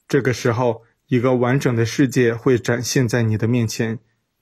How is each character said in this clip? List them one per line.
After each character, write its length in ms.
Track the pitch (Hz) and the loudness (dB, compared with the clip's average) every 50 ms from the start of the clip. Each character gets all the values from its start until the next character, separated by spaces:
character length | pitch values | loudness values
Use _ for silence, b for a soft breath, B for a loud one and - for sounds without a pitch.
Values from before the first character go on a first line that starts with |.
| _ | _
这 140 | - - 139 | -2 -2 0
个 140 | 113 131 113 | 0 -2 -2
时 180 | - - 123 | -2 -2 -2
候， 300 | 110 123 127 120 113 b b b b b b _ | 0 0 0 -2 -2 b b b b b b _
一 100 | 131 120 | 0 0
个 180 | 120 131 127 | 2 2 2
完 220 | 123 123 120 127 139 | 2 2 0 0 0
整 160 | - 139 120 | 0 0 0
的 120 | 113 117 | 0 0
世 200 | 113 - - 143 | 0 0 0 0
界 280 | 120 - 135 123 113 117 | 2 2 2 2 2 0
会 240 | 117 - 135 127 110 | 0 2 2 2 2
展 240 | - - 117 127 | 2 -2 -2 -2
现 260 | 120 - - 143 123 107 | -4 -2 0 0 0 0
在 140 | 127 120 | 0 0
你 160 | 113 110 107 101 | 0 0 0 0
的 100 | 113 110 | 0 0
面 180 | 123 123 113 | 0 0 -2
前， 320 | 110 - - 117 110 113 - - _ _ _ _ _ _ _ | -2 -2 -4 -4 -4 -6 -8 -12 _ _ _ _ _ _ _